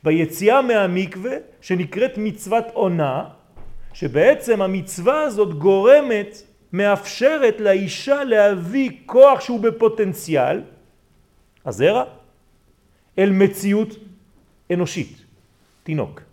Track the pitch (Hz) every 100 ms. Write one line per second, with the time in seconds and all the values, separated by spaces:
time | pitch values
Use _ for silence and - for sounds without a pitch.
0 | 156 160 160 - 202 262 254 226 190 180
1 | 190 185 214 269 - _ - 180 180 185
2 | 262 196 214 208 190 226 226 - 190 170
3 | 147 131 - _ _ - - - - -
4 | - 123 202 294 240 220 190 190 160 -
5 | 180 302 302 208 202 156 170 196 214 285
6 | 277 214 202 - _ _ _ 175 202 196
7 | - - 254 311 247 214 208 190 190 -
8 | - 277 277 214 208 190 170 262 262 -
9 | - 247 277 269 - 240 226 226 226 220
10 | 202 - - 147 127 175 - _ _ _
11 | _ _ _ _ _ _ - 101 147 220
12 | - - _ _ _ _ _ _ _ _
13 | _ - 196 190 196 196 202 202 220 -
14 | - - _ _ _ _ _ 175 175 -
15 | 131 - _ _ _ _ _ _ - 151
16 | 110 - -